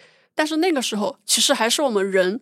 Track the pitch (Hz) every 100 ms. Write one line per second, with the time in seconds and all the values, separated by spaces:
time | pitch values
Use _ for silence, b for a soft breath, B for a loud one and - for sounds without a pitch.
0 | b b b - 311 311 370 285 - 208
1 | 202 - - 233 220 247 226 - 277 208
2 | 196 190 180 214